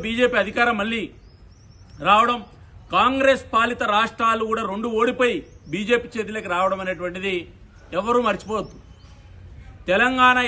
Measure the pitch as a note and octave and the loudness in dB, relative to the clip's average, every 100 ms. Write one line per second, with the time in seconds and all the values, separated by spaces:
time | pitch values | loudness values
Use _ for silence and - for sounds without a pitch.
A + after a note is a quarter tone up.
0 | F#3+ A3+ B3 B3 G3 B3 A#3+ A3 G#3 A3+ | -4 0 0 0 -2 0 -2 0 -4 -6
1 | F3+ - - - - - - - - - | -8 -14 -20 -20 -20 -20 -20 -20 -20 -6
2 | F3 G#3 A#3 A#3+ G3+ - - - - F3+ | 4 4 4 0 -6 -20 -20 -20 -2 2
3 | A3+ C4+ C4+ C4 - A3 A#3 A#3+ A#3 G#3 | 4 4 4 2 2 0 0 0 0 0
4 | A3+ - A3+ A3+ A3 A3 G#3+ G3 A#3 A3 | 0 0 0 0 0 -2 -4 -4 -4 0
5 | A#3 - B3 F3 - - - E3 G#3 A#3+ | 0 2 0 0 -8 -20 -10 -6 0 0
6 | A#3+ A3+ G3+ G#3+ G3 F3+ F#3+ F#3+ F#3 F3+ | 0 -8 -6 -6 -4 0 0 0 -4 -6
7 | F3+ F3+ G3 F3+ D#3+ - - - - E3 | -6 -6 -4 -4 -6 -18 -20 -20 -8 -6
8 | G#3 A#3+ A#3 G3 F#3 G#3+ F3 - - - | 0 2 2 -2 -4 -6 -6 -12 -20 -20
9 | - - - - - - - - - F#3+ | -20 -20 -20 -20 -20 -20 -20 -16 -2 2
10 | B3 C4 B3+ B3 | 2 4 4 4